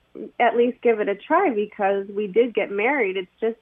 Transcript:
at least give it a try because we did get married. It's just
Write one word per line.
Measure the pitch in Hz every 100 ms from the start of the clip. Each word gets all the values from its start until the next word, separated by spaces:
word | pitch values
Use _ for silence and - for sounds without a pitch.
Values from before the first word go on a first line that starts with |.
| _ - - -
at | 240 214
least | 240 247
give | 240 220
it | 196
a |
try | 202 - 320 381
because | 214 208 - 196 196 196
we | 202 208
did | 185 247
get | 214 190
married. | 202 226 285 202 190
It's | 185 _
just | 220 226